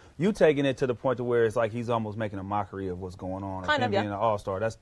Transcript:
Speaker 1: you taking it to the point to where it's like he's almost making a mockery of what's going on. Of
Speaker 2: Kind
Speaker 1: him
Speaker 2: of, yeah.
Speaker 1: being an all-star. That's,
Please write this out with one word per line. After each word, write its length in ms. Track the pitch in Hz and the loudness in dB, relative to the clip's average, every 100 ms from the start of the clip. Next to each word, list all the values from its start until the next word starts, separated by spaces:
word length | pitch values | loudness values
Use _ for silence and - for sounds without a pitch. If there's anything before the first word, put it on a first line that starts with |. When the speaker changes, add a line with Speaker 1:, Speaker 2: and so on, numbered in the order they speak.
| - - | -14 -2
Speaker 1:
you 120 | 180 | 0
taking 320 | 214 170 143 139 | 6 6 6 2
it 120 | 131 | 2
to 80 | 135 | 0
the 60 | |
point 240 | 117 135 120 | 0 0 0
to 60 | |
where 220 | 123 120 113 | 2 4 4
it's 100 | 113 | 4
like 160 | 113 | 0
he's 180 | 117 117 | -2 -2
almost 280 | 117 110 104 | -2 -2 -4
making 180 | 110 98 | -6 -6
a 60 | |
mockery 440 | 95 104 98 98 95 | -4 -2 -2 -6 -6
of 100 | 90 | -6
what's 160 | 92 90 | -10 -10
going 280 | 92 95 | -8 -6
on. 200 | 98 95 | -6 -6
Of 40 | 92 | -2
Speaker 2:
Kind 120 | 294 | 0
Speaker 1:
him 60 | - | 2
Speaker 2:
of, 40 | |
yeah. 80 | 101 | 0
Speaker 1:
being 120 | 104 | -2
an 60 | 101 | 0
all-star. 400 | 113 104 - 95 | 0 0 -2 -2
That's, 180 | 113 - | -2 -6